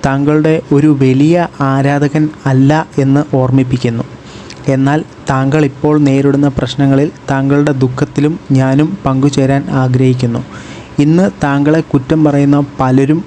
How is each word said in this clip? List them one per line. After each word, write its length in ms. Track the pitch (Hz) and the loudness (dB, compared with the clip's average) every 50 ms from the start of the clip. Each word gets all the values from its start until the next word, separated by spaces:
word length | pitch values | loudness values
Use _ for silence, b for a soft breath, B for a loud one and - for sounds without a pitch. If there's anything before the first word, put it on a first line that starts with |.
| - | -2
താങ്കളുടെ 480 | 135 135 139 143 143 151 156 151 160 160 160 - - 143 | -2 -2 0 0 0 0 2 2 2 0 0 0 0 0
ഒരു 140 | 143 143 156 147 131 | 2 4 2 2 4
വലിയ 460 | 135 131 131 135 143 156 170 175 170 165 - - 143 135 | 2 2 2 2 2 2 2 2 0 -4 -4 -4 -2 -2
ആരാധകൻ 520 | 135 135 135 139 143 143 147 143 143 156 151 151 - - - 147 | 0 0 0 0 0 0 -2 -2 0 0 -2 -2 -4 -6 -4 0
അല്ല 200 | 131 131 135 139 151 156 160 - - - 139 | 2 2 4 4 2 2 -2 -4 -2 -2 0
എന്ന് 200 | 135 135 143 147 143 - 135 | 2 2 0 0 0 0 0
ഓർമ്മിപ്പിക്കുന്നു. 640 | 131 127 127 135 135 127 127 127 - 123 117 117 123 - - - B B B B B B B B B - 135 | 0 2 2 0 0 0 -2 -2 -2 -4 -4 -4 -8 -10 -12 -20 B B B B B B B B B -2 -2
എന്നാൽ 240 | 131 135 139 143 156 - - - - - - | 0 0 0 0 -2 -4 -6 -16 -16 -6 -4
താങ്കൾ 320 | 139 131 135 135 135 156 156 135 | -2 -2 0 0 0 0 0 0
ഇപ്പോൾ 240 | 127 - - 151 151 156 147 | -2 -2 -2 0 2 2 2
നേരിടുന്ന 400 | 139 135 139 139 143 139 139 143 143 131 | 2 2 2 2 2 2 2 0 0 0
പ്രശ്നങ്ങളിൽ 520 | - - 123 - - 143 139 135 135 143 170 - - - - | 0 -2 -2 0 -2 0 2 2 2 0 -2 -4 -10 -6 -4
താങ്കളുടെ 420 | 139 135 135 139 139 143 147 147 143 131 131 | -4 -2 0 0 2 2 2 0 0 0 -2
ദുഃഖത്തിലും 500 | 127 127 - 147 - - - 143 151 156 - - - 143 131 | -2 -2 -4 -6 -4 -2 -2 -2 -2 -2 -4 -4 -2 0 2
ഞാനും 300 | 131 131 135 139 151 170 190 - - | 2 2 2 2 0 0 -2 -4 -4
പങ്കുചേരാൻ 580 | 139 135 135 135 143 139 - 135 131 135 139 139 - - 135 131 | -2 -2 0 0 0 0 0 0 0 0 -2 -2 -2 -2 -2 0
ആഗ്രഹിക്കുന്നു. 580 | 127 127 123 131 127 127 123 127 120 117 117 - - B B B B B B B B B - 147 | 0 2 2 2 2 2 0 -2 -2 -2 -4 -8 -10 B B B B B B B B B 0 2
ഇന്ന് 200 | 151 156 170 190 202 - - - | 2 4 2 2 0 -2 -4 -4
താങ്കളെ 380 | 143 139 139 143 147 156 165 156 - | -2 0 0 0 2 0 0 0 0
കുറ്റം 280 | - 143 131 - 160 160 156 | -2 -2 0 0 0 2 2
പറയുന്ന 300 | 151 143 143 143 139 143 143 143 139 - - | 2 2 2 2 2 2 0 0 -4 -4 -4
പലരും 420 | 135 127 127 131 139 135 151 165 202 | -2 2 2 2 2 2 0 -2 -2